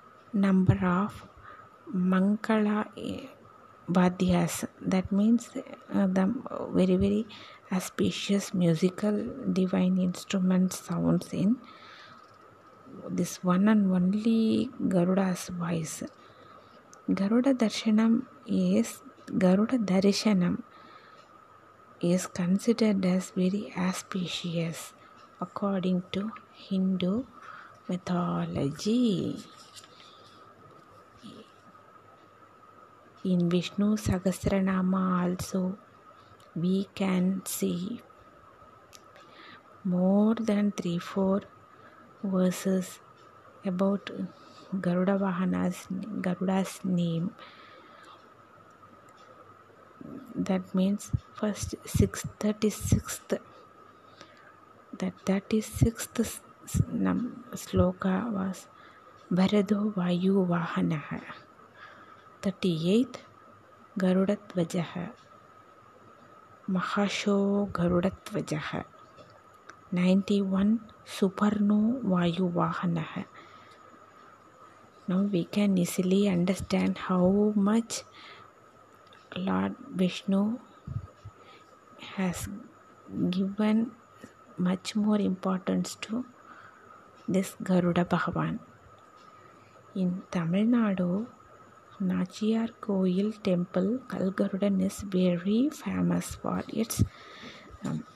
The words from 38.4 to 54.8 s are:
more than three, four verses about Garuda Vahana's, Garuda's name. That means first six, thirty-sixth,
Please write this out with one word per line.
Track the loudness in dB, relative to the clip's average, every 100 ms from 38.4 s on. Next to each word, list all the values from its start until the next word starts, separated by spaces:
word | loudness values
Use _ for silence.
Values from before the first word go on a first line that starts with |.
| -20 -20 -20 -20 -20 -20 -20 -20 -20 -20 -20 -20 -20 -8
more | -2 2 4 4 4
than | 2 0 2 0
three, | -2 -4 -4
four | -4 -2 0 0 -2 -16 -20 -20 -20 -20 -20 -10
verses | -2 2 2 2 0 0 -2 -10 -20 -20 -20 -20 -20 -10
about | -4 0 0 0 -4 -8 -8 -10 -20 -20 -8 -4
Garuda | 0 2 2 2
Vahana's, | 0 0 0 0 -2 -4 -8 -8 -8 -6
Garuda's | -4 -2 0 0 -2 -4
name. | -2 0 0 -2 -4 -6 -16 -20 -20 -20 -20 -20 -20 -20 -20 -20 -20 -20 -20 -20 -20 -20 -20 -20 -20 -20 -20 -20 -20 -20 -20 -20 -16 -16 -10
That | -4 -2 -2 -2
means | 0 2 0 -4 -6 -6
first | -4 -4 -4 -8 -10
six, | -2 2 2 0 -10 -4
thirty-sixth, | -2 0 0 -2 0 0 0 -10 -6 -6 -6 -20 -20 -20 -20 -20 -20 -20 -20 -20 -20 -20 -20 -20